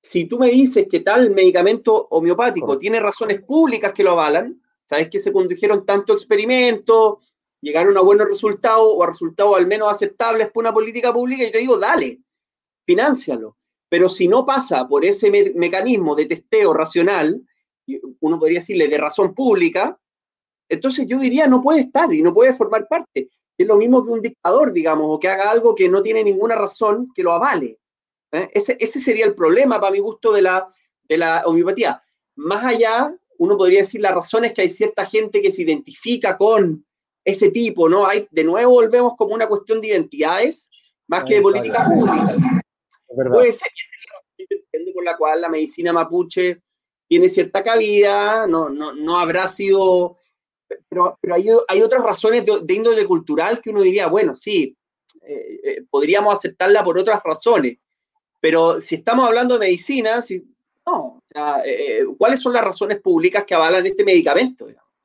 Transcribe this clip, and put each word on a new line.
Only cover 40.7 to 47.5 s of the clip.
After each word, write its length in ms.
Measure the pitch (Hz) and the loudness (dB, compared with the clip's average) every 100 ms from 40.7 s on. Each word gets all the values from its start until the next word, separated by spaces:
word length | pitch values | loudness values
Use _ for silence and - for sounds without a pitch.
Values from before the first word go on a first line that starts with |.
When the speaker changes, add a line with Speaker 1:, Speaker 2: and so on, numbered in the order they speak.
| _ _ _ - | _ _ _ -6
Speaker 1:
más 160 | 185 | -6
que 100 | - | 0
de 60 | 415 | 2
Speaker 2:
Ahí 40 | |
está, 80 | 392 | 4
Speaker 1:
políticas 340 | - - 466 - | 2 -2 -2 2
Speaker 2:
sí. 60 | |
Speaker 1:
públicas. 420 | - 381 349 202 - 254 185 - _ _ _ _ | 2 2 0 0 0 0 0 -4 _ _ _ _
Speaker 2:
Es 80 | 123 | -6
verdad. 160 | 127 | 0
Speaker 1:
Puede 200 | - 247 | 2 2
ser, 140 | - - - | 0 -10 -12
y 60 | |
esa 140 | - - | -18 -18
es 100 | - | -20
la 60 | 571 | -20
razón 160 | _ _ | _ _
que 180 | 381 403 | -12 -12
entiendo 360 | _ 160 180 | _ -10 -10
por 100 | 175 | -8
la 140 | 175 165 | -6 -2
cual 240 | 151 160 | -2 -2
la 80 | 170 | -4
medicina 420 | 160 156 - 170 | -4 -6 -6 -2
mapuche 680 | 170 165 175 175 190 180 175 _ _ _ _ _ | -2 -2 -4 -4 -2 -4 -4 _ _ _ _ _
tiene 200 | 175 185 | 2 4
cierta 340 | 180 - | 2 -2